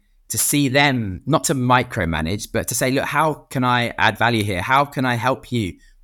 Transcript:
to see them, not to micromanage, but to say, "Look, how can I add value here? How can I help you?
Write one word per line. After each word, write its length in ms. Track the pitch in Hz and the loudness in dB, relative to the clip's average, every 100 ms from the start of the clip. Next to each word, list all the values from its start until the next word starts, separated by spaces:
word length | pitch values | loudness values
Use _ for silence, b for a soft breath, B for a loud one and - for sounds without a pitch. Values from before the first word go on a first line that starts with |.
| _ _ _ | _ _ _
to 80 | - | -4
see 300 | - 147 139 | 0 2 2
them, 540 | 135 143 127 104 90 - | 2 2 2 -2 -6 0
not 180 | 151 - | 0 2
to 80 | |
micromanage, 1000 | 139 123 127 123 117 82 80 80 104 - | 0 2 2 2 -2 -2 0 -2 -4 -4
but 160 | 113 85 | -6 -4
to 80 | - | -2
say, 160 | 131 | 0
"Look, 140 | 135 - | -2 -2
how 280 | 147 160 143 _ | 0 0 -2 _
can 120 | 143 | -2
I 300 | 127 123 117 - | 0 2 0 2
add 200 | 107 101 | 0 2
value 260 | 113 117 | 2 2
here? 180 | 104 87 | 0 -2
How 240 | 92 135 143 | 2 2 2
can 200 | 143 131 | -2 -2
I 100 | 117 | 0
help 360 | 123 135 - | 0 -2 -4
you? 220 | 123 92 - b b | -2 -2 -6 b b